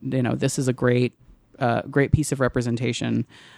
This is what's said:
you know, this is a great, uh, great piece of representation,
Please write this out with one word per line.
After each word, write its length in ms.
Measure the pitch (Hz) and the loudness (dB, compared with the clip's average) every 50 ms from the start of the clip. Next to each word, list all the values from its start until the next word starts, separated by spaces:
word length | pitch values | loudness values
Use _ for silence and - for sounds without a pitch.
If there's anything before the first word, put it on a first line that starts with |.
you 200 | - 131 131 131 | -8 -4 -2 0
know, 140 | 123 - 123 | 0 0 0
this 240 | 135 139 135 - - | 0 -2 -2 -2 0
is 80 | 135 | -2
a 60 | 131 123 | -2 0
great, 400 | - 127 123 123 123 123 120 - _ - - - _ _ _ _ - | 2 2 2 2 2 0 0 -4 _ -20 -20 -20 _ _ _ _ -4
uh, 220 | 139 117 117 - - | -2 0 0 -2 -4
great 280 | - 131 143 139 127 | 0 2 2 4 4
piece 220 | - 156 147 - 139 | 4 2 2 -2 -2
of 80 | 135 | 0
representation, 840 | 131 123 - 131 117 120 120 120 120 120 120 - 120 117 113 117 117 - - - - - - | 0 0 0 -2 -2 -2 -2 -2 -2 -2 -2 -2 -4 -2 -2 -2 -4 -4 -10 -20 -20 -20 -20